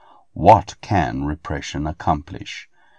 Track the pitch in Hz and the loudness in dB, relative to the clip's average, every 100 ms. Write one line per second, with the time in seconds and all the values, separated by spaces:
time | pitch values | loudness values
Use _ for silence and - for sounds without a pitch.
0 | _ - _ - 85 104 - - - 98 | _ -20 _ 2 6 6 6 -12 -2 0
1 | 65 64 71 76 - 71 - 73 76 - | 0 -2 -6 -6 -8 -8 -6 -6 -6 -4
2 | - 78 - - - - - _ _ | -2 -2 -4 -14 -14 -16 -18 _ _